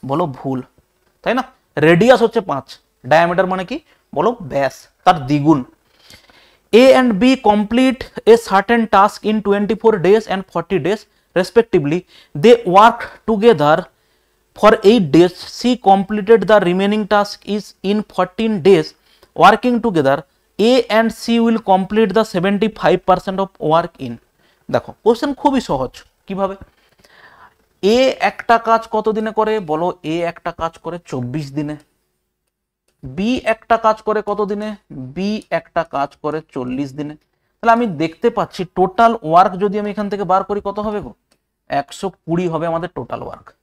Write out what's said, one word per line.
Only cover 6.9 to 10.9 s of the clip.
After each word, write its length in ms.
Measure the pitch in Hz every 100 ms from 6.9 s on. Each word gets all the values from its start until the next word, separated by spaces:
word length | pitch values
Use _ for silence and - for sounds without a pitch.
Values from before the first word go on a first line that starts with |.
| 262
and 100 | 254 196
B 20 | 247 262 226
complete 520 | 208 208 233 262 240 - - -
a 20 | 226 -
certain 320 | 196 202 233 226 196
task 240 | 202 - 196
in 60 | 214 202
twenty-four 480 | 202 208 220 226 220 165
days 160 | 220 220
and 80 | 190 190
forty 240 | 175 - 196
days 160 | 139